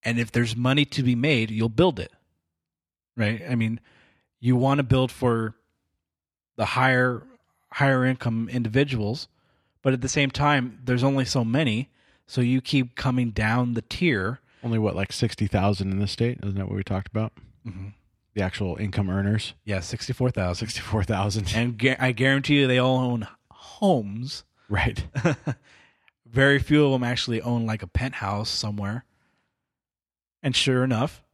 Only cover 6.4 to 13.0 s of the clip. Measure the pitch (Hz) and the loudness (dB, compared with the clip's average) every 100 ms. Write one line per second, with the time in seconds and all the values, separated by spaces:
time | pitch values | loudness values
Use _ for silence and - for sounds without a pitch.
6.4 | _ - 107 127 131 127 127 120 - _ | _ -4 -2 2 4 4 2 -2 -10 _
7.4 | _ _ _ - 139 131 127 131 120 113 | _ _ _ 0 2 4 2 0 -2 -2
8.4 | 113 123 113 120 143 127 104 135 - _ | -2 -2 0 2 2 0 -2 -4 -10 _
9.4 | _ _ _ _ 135 131 127 151 139 - | _ _ _ _ 0 0 0 0 0 2
10.4 | 147 143 123 - 127 123 135 139 127 135 | 2 2 0 -8 -2 2 2 2 0 0
11.4 | 113 127 151 107 135 _ _ _ _ - | 0 2 2 0 -4 _ _ _ _ -2
12.4 | 123 131 - 143 123 - | 2 0 2 0 0 -2